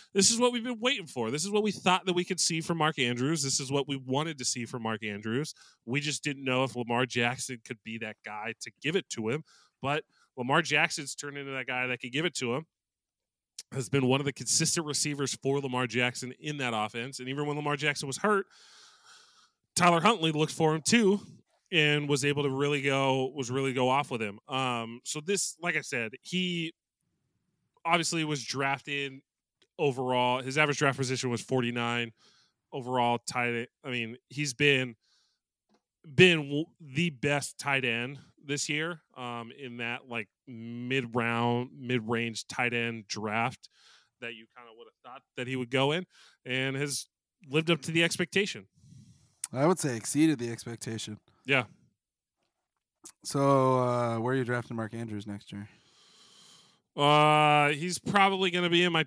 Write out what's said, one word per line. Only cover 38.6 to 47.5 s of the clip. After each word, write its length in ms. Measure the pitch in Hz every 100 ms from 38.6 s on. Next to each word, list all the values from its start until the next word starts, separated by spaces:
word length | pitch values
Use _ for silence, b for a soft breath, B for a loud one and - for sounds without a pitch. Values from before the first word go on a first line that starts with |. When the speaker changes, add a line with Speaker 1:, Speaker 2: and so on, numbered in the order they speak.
| -
Speaker 1:
year, 320 | 151 165 160 _ -
um, 360 | 123 120 113 123
in 180 | 131 120
that, 300 | 117 123 135
like, 200 | 120 104 _ -
mid-round, 1200 | 117 117 120 123 135 120 120 117 117 120 120 123 147
mid-range 680 | 123 123 110 113 117 110 -
tight 240 | - 120
end 320 | 120 117 113 101
draft 600 | 107 107 110 120 101 - b b b b _
that 140 | 120
you 120 | 110 113 127
kinda 140 | 117 113
would 100 | 113
have 260 | _ 127
thought 100 | 131 _ -
that 100 | 123
he 100 | 131
would 140 | 120
go 220 | 131 135
in, 120 | 160 185 b b b
and 300 | 131 127 131 135
has 300 | 147 131 - _ _ _
lived 220 | 139